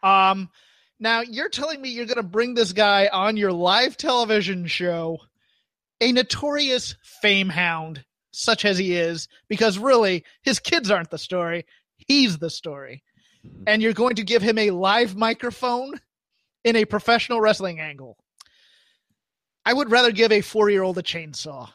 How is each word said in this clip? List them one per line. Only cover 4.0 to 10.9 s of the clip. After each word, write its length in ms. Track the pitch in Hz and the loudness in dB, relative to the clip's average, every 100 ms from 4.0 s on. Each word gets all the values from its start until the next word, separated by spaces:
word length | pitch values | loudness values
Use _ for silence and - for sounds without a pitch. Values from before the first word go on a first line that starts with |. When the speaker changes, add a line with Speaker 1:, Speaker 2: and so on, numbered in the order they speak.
| 302 247 226 214 185 185 170 | -2 0 2 0 0 -4 -6
Speaker 1:
show, 500 | - 175 170 165 165 _ _ _ _ _ _ _ _ | -4 -4 -4 -4 -8 _ _ _ _ _ _ _ _
a 120 | 233 | 0
notorious 840 | 247 254 - 294 294 285 254 - - - - | 2 0 -4 -4 -2 -2 -2 -4 -14 -20 -2
fame 280 | 208 196 190 | 0 2 0
hound 540 | 165 175 165 160 151 - _ _ | 0 -2 -2 -8 -14 -18 _ _
such 340 | - - 220 208 | -6 0 2 2
as 120 | 185 | 0
he 160 | 190 175 | 0 0
is, 320 | 170 165 - _ _ | -2 -4 -12 _ _
because 300 | 214 220 190 | 0 0 2
really 480 | 247 247 208 180 - _ | 2 4 4 0 -6 _
his 180 | - 233 | -4 -2
kids 300 | - 339 | 0 -2
aren't 220 | 214 | 2